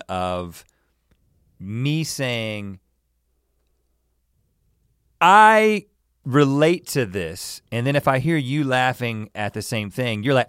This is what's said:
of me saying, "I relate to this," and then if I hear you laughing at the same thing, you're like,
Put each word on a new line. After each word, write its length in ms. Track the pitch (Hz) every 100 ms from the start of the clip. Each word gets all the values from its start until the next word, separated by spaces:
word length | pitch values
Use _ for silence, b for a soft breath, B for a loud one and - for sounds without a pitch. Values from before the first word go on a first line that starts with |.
| -
of 560 | 92 92 90 90 85 - _ _ _ _ _ _ _ _ -
me 420 | 95 113 135 156
saying, 800 | 156 - 131 120 110 107 101 95 _ _ _ _ _ _ _ _ _ _ _ _ _ _ _ _ _ _ _ _ _ _ _ -
"I 640 | 170 202 214 220 214 208 - _ _ _
relate 600 | 139 131 139 139 156 175 -
to 180 | 147 113
this," 540 | 95 82 87 - - -
and 140 | 117 123
then 100 | 143
if 100 | 139
I 100 | 131
hear 180 | 135 165
you 260 | 127 147
laughing 680 | 139 127 127 123 120 110 107
at 180 | - 104
the 80 | 107
same 280 | 104 117 104
thing, 320 | 110 123 107
you're 120 | 117
like, 140 | 135